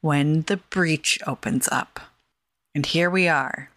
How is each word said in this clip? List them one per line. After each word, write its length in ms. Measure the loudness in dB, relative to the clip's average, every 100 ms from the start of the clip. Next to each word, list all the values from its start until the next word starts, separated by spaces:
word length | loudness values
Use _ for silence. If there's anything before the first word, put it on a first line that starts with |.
when 420 | 0 2 4 2
the 160 | 2 -4
breach 600 | _ -2 0 0 0 -4 -4
opens 420 | -6 -2 -2 0
up. 300 | -2 -4 -10 -18 _ _ _ _ _ _
And 120 | -4 -2
here 240 | 0 2
we 160 | 2 2
are 440 | 2 0 -6 -12